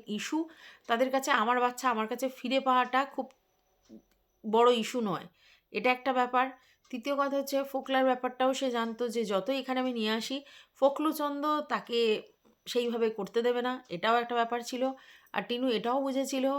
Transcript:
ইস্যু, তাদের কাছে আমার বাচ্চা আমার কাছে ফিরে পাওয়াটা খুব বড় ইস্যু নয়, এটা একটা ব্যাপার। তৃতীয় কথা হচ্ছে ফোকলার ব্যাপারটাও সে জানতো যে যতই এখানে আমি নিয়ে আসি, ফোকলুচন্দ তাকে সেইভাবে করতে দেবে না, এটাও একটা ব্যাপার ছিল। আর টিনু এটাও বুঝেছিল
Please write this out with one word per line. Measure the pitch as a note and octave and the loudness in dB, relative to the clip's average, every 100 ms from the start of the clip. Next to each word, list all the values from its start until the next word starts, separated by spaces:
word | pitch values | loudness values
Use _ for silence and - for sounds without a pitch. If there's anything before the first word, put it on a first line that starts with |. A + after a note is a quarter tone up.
| - | -6
ইস্যু, | G#3 - D#4 E4 - - - - | -8 -4 -4 -4 -10 -20 -16 -2
তাদের | A#3 C4 | 0 2
কাছে | C4+ C#4 | 2 2
আমার | B3+ A3 B3 | 2 2 2
বাচ্চা | B3 B3 C4 | 2 0 0
আমার | A3 A3 | 0 -2
কাছে | A#3+ C4 | -4 -4
ফিরে | - A#3+ C4 | -6 -2 0
পাওয়াটা | C4+ B3+ B3 B3+ C4+ | 2 2 2 0 0
খুব | - - - _ _ _ _ _ A3 _ _ _ _ | -4 -8 -14 _ _ _ _ _ -20 _ _ _ _
বড় | A3 A3 A#3+ A#3+ | 0 6 6 6
ইস্যু | G#3+ B3 | 2 -2
নয়, | G#3+ D#3+ E3+ _ _ _ _ | -2 -2 -6 _ _ _ _
এটা | G3+ B3+ | -2 0
একটা | B3+ C4+ | 0 0
ব্যাপার। | B3+ B3 B3 C4 C4 _ _ _ | 0 2 2 0 -4 _ _ _
তৃতীয় | B3 C#4 C#4 | -8 -4 -2
কথা | C#4 C#4 | 0 -2
হচ্ছে | C#4 C4+ | -2 -2
ফোকলার | C#4 C4+ C4 C4 C4 | -2 -6 -2 2 2
ব্যাপারটাও | B3+ B3+ B3 C4 | 2 -2 0 0
সে | C4 C4+ | 0 -2
জানতো | A#3 A3+ A3+ B3 | -2 -2 -4 -4
যে | A3 G3+ | -2 0
যতই | G3 F#3+ C4+ | 0 0 -2
এখানে | C4 B3+ | -2 -2
আমি | B3+ | -2
নিয়ে | A#3 G#3+ | -2 -2
আসি, | A3 A3+ C4+ - - - _ | -2 -4 -8 -10 -20 -20 _
ফোকলুচন্দ | C4+ C#4 D#4 D4+ D4 C#4+ D4 D4+ | 2 4 0 0 -2 -2 0 0
তাকে | D4 A3 - A#3 A3+ G#3+ - _ _ _ - | -2 -4 -2 0 2 0 -4 _ _ _ -4
সেইভাবে | A#3+ A#3+ A#3 A3+ | -2 0 0 0
করতে | A3 F#3+ A#3 | 0 -2 0
দেবে | A#3 A#3+ | 2 0
না, | B3 B3+ - | -2 -4 -8
এটাও | F3 G#3+ A#3 | -2 2 2
একটা | A3+ A#3+ | 2 0
ব্যাপার | A#3 A#3+ | 0 -2
ছিল। | A#3 B3 C4 C4 - - _ | -6 -2 -2 -4 -14 -20 _
আর | - | -6
টিনু | F#3+ A#3+ C4 | -4 -2 0
এটাও | A3 A#3 C4+ | 0 0 0
বুঝেছিল | C#4 C4 C4 C4+ C4 | 0 -2 -2 0 0